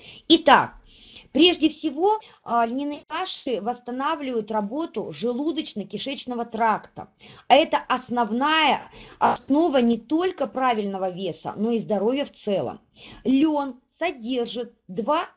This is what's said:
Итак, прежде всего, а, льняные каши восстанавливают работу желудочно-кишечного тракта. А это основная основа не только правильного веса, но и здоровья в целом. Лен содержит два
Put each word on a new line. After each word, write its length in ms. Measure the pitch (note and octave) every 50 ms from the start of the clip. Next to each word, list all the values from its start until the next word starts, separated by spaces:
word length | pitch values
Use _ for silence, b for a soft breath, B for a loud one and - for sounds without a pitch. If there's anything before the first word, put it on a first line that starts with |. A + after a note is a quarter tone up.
| B B B B B
Итак, 460 | - D#4+ E4 D#4 D4 B3+ F3+ B2+ - - - B B B B B B B B B B
прежде 380 | - C4 E4 F4+ D#4+ - C#4 D4+
всего, 500 | D4+ - - D#4 C4 D4+ F4 G#4 G#4+ G#4+ B B B B _
а, 220 | - A#3 A#3 A#3
льняные 380 | A3+ A#3+ C4+ C#4+ D4 D4 D#4 -
каши 540 | - D#4 E4+ F#4 F4+ - - - C#4 A#3 F3
восстанавливают 920 | G3+ A#3 B3 B3 - B3 B3 B3+ C4+ D4+ E4 D4 C#4+ B3+ B3 A3+ G#3+ G#3
работу 600 | G#3+ G#3+ G3+ G3+ B3 D4+ E4 - - A3 E3 - D#3
желудочно-кишечного 1300 | C#3+ G3 A#3+ A#3 A#3+ D4 E4 C4+ D#4 - - - G#3+ F#3 - - G3 - C#4 C#4 G#3+ - B3+ B3 A#3 A#3 A#3
тракта. 580 | A#3 G#3+ A#3 A3 G3+ E3+ - - _ - - - B B B B B B B
А 80 | - B3
это 220 | C#4+ D#4+ - D#4 C#4+ -
основная 960 | - C4 B3+ - - A#3+ A#3+ A#3 G3+ G#3+ A#3+ C#4 D4+ D#4 D#4+ D#4 C4+ G3+ - - - B B B B B B
основа 580 | - A#3+ - - - - C4+ D4+ E4+ E4+ C4+
не 200 | C4 A#3+ A#3 A#3
только 500 | A#3 - - D#4 D#4+ F4+ F#4+ F4+ - C#4
правильного 640 | - - C4 C4 B3+ A#3 G#3+ G3+ G3 G3 F#3+ F#3+ F#3
веса, 420 | F3 F3 G3 F3 D#3 - - D3 -
но 160 | - G#3+ A#3
и 80 | A#3 A3
здоровья 460 | E3 D#3 G#3 G3 G3 A3+ C4 C#4+ C#4
в 60 | -
целом. 500 | - - - G#3+ G3 E3+ C3 G#2+ D#2+ - _ _ B B B B B B B
Лен 560 | B3 C4 C4+ D4+ D#4+ D4+ C#4+ C#4 C4+ A#3+ - _ _
содержит 840 | _ - D#4+ F4+ D4 B3+ G#3+ A#3 C4 A#3+ A#3 - F#3 B3 A#3 A#3+ - _ _
два 420 | - F#3 G3+ G#3 B3+ D4+ E4 F#4+ - _